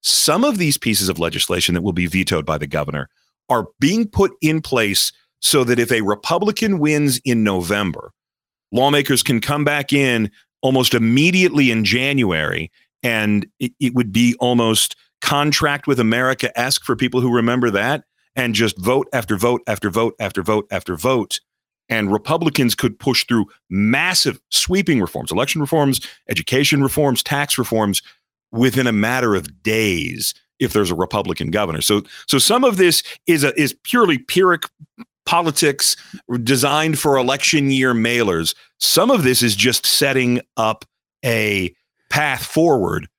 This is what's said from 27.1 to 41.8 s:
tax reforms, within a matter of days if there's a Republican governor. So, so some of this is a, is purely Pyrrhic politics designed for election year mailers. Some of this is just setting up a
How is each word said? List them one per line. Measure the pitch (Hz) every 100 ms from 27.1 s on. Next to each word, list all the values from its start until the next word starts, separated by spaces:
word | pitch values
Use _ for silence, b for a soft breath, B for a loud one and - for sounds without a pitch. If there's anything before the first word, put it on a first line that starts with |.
| 120
tax | - 143 143 -
reforms, | 123 113 107 95 b b _ _ _
within | 113 127 123 123
a |
matter | 107 110 127 123
of | 98 73 -
days | 110 110 107 87 82 85 - b b _
if | 120
there's | 107 92
a |
Republican | 85 90 107 95 85 -
governor. | 95 98 78
So, | - 104 - B B
so | 139
some | - 233
of | 254 190
this | 180 160 B B -
is | 165
a, | 139 -
is | 147 -
purely | - 247 202 139
Pyrrhic | - 185 190 170 - _ 151 _ - _ -
politics | 170 165 143 156 139 - - B B - 123
designed | 113 135 139 147 156 147
for | 156 135
election | 127 135 - 160 139
year | 135 131
mailers. | 117 113 120 107 85 82 b b b
Some | - - 220
of | 262
this | 127 120
is | 120
just | 101 123 117
setting | - - 139 131 123 123 - -
up | 110 107 - _ _ _
a | 123 113 107 101 87 _